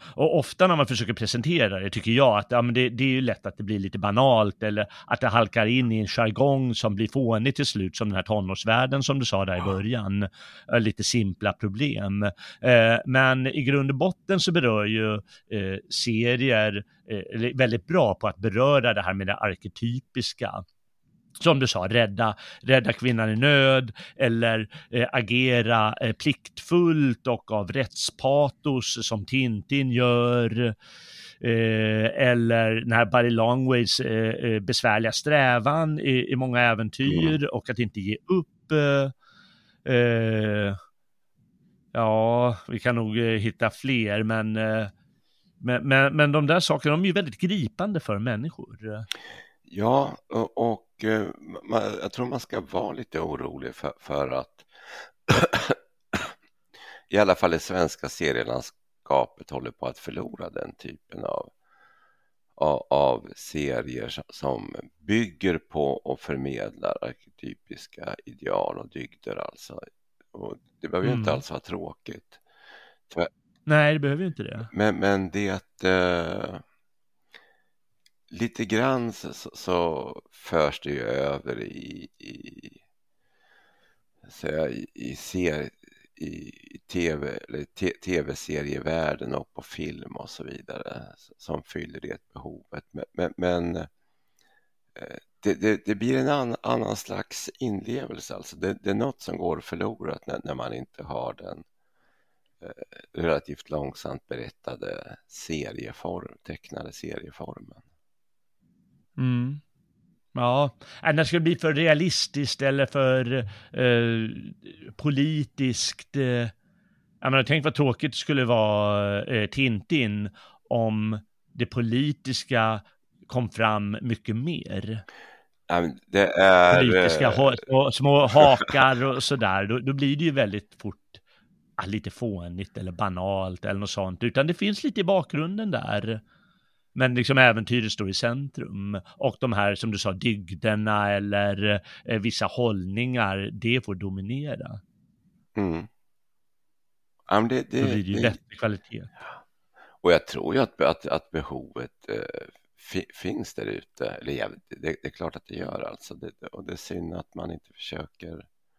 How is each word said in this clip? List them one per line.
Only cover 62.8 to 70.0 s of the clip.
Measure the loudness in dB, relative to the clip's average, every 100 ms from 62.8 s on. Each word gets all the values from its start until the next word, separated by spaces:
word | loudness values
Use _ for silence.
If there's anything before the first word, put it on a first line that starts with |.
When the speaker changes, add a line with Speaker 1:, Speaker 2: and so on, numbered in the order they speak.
| 2
Speaker 2:
av | 2 4 2 -6 -18
serier | -10 -4 -4 -4 -6 -8 -10
som, | -12 -16
som | -8 -6 -4 -8 -14 -16 _
bygger | 0 0 0 -2 0 0
på | _ -2 -2
och | -2 -4 -6
förmedlar | -6 -6 -4 -6 -8 -6 -4 -4
arketypiska | -6 -10 _ _ -16 -14 -18 -18 -18 -14 -12 -12 -16
ideal | -12 -4 -4 -4 -6
och | -12
dygder, | -14 -14 _ -12 -10
alltså. | -10 -14 -18 -18 -20 _